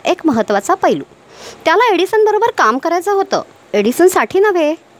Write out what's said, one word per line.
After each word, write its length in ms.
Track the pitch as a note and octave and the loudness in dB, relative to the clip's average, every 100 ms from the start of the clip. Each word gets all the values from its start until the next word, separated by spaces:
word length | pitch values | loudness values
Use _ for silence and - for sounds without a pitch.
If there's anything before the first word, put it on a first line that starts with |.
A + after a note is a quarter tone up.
| - | -2
एक 200 | F4+ D#4+ | -2 0
महत्त्वाचा 480 | A3+ G#3 G#3 - | -2 0 -2 -2
पैलू. 300 | F#4+ F4 F3+ - - - - - - - | -2 0 -2 -6 -20 -20 -20 -20 -6 0
त्याला 280 | F4 A#4+ | 2 2
एडिसनबरोबर 580 | F4+ F#4+ A4 G#4+ G#4 A#4 - | 0 0 0 2 2 0 0
काम 200 | G#3+ B3 | 0 0
करायचं 340 | E4 E4+ F#4 | -2 -4 -2
होतं, 300 | G4 F#4+ E3 - - - | -2 -2 -4 -6 -18 -6
एडिसनसाठी 640 | G#3 G#3 B3 F4+ F#4 A#3 F#4+ | -2 -2 2 2 2 0 0
नव्हे. 360 | G#4+ F4+ D4+ D#4+ _ | 0 2 -2 -2 _